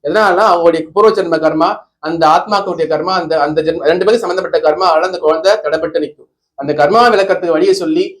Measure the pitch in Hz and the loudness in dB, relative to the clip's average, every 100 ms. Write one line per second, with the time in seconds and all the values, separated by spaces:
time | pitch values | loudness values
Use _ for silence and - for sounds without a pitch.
0 | 143 196 208 180 214 175 170 165 156 202 | 0 2 2 2 2 4 2 0 -4 2
1 | 220 196 170 160 156 156 175 233 _ _ | 2 2 -2 0 0 0 -2 -4 _ _
2 | 156 165 156 170 214 202 190 170 156 151 | -8 0 2 2 0 -4 -4 -6 -4 -2
3 | 175 185 160 160 147 156 156 165 151 180 | -2 -4 -2 -2 0 0 -2 -2 -2 0
4 | 185 226 180 185 - 160 156 156 190 160 | 2 0 0 -4 -2 0 0 2 2 2
5 | 185 185 151 160 185 214 151 156 160 165 | 0 -2 0 2 2 0 -2 -4 -4 -4
6 | 147 - _ _ _ - 139 147 147 220 | -6 -10 _ _ _ -10 -6 0 2 4
7 | 240 202 190 180 175 160 190 - 165 165 | 4 4 0 -2 0 0 2 0 -2 -2
8 | 202 - | -4 -8